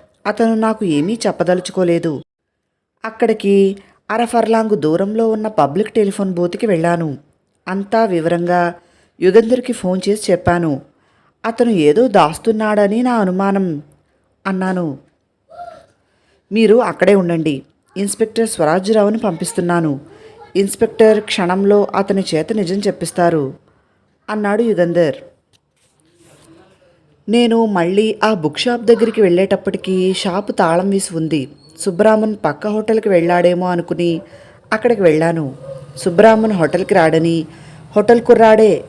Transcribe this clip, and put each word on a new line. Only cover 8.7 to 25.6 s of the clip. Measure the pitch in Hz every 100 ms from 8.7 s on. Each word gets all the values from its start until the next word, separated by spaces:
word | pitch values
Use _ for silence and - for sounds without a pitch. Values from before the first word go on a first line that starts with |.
| 170 _ _ _ -
యుగంధర్కి | 180 202 226 247 247
ఫోన్ | 226 185 185 196
చేసి | 214 -
చెప్పాను. | 175 180 175 165 139 - _ _ _ _ _
"అతను | 220 226 247
ఏదో | 202 147 147 254
దాస్తున్నాడని | 196 151 160 - 214 214 208 202 220
నా | 247
అనుమానం," | 233 190 185 196 196 185 147 - _ _ _ _ _ 196
అన్నాను. | 190 185 185 165 135 _ _ _ _ _ - 698 640 _ _ _ _ _ _ -
"మీరు | 208 220 226
అక్కడే | 202 - 185
ఉండండి, | 202 175 170 156 135 - _ _ 190
ఇన్స్‌పెక్టర్ | 202 - 220 220 220
స్వరాజ్యరావుని | - 151 175 190 220 202 226
పంపిస్తున్నాను. | 220 160 180 - 175 175 160 139 - - - - - 180
ఇన్స్‌పెక్టర్ | 196 - 220 - 220 214
క్షణంలో | 214 - 180 190 196 208 202
అతని | - 196 196 185
చేత | 156 156
నిజం | 220 175 196
చెప్పిస్తారు," | 196 190 165 - 175 165 135 143 _ _ _ _ _ _ -
అన్నాడు | 214 208 208
యుగంధర్. | 233 175 175 170 160 127 - _ _ _